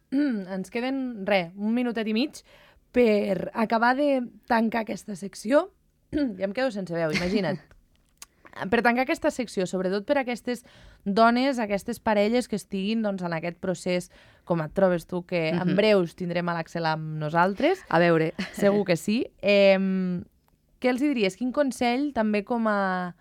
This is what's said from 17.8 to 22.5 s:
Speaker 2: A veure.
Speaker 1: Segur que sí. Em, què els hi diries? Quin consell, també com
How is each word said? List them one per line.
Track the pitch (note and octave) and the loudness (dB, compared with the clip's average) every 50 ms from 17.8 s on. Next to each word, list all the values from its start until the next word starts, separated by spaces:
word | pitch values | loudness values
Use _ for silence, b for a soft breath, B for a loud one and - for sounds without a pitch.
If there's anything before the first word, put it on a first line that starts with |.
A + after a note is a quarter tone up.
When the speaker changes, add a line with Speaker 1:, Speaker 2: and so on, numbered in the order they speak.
| - - | -2 0
Speaker 2:
A | - E3 | 2 4
veure. | F3 F3 E3 E3 D#3+ D#3+ - - F#3+ - - | 4 6 4 4 2 0 -2 -6 -10 -10 -4
Speaker 1:
Segur | - F#3+ G3+ G3 G#3 G3+ | 0 2 2 4 2 2
que | - E3+ D#3+ | 0 -2 -2
sí. | - - G#3 B3 D#4 - - _ | 0 -2 -2 -2 -2 -4 -8 _
Em, | - G3 G3+ G3+ G3 G3 G3 F#3+ F#3+ F#3+ F#3+ F#3+ F#3 F3+ F3+ F3 - - _ _ _ _ _ _ _ _ _ _ - | 0 4 6 6 8 6 6 4 2 0 0 0 -2 -2 -4 -6 -8 -12 _ _ _ _ _ _ _ _ _ _ -2
què | B3+ B3+ | 0 0
els | A#3+ | 0
hi | C#4 D4+ C#4+ | 0 0 0
diries? | A#3+ G3+ F#3+ F#3+ - | 0 0 -2 -2 -2
Quin | B3 B3+ | -6 -4
consell, | A#3 D4 D4 C4 A3+ - B3+ A#3+ A#3+ B3+ C#4+ D4 C4 | 0 0 0 0 0 0 0 0 0 0 -2 -2 -2
també | A#3 A3 G#3+ G#3 G#3 G3+ | -2 0 0 0 -2 -2
com | - | -2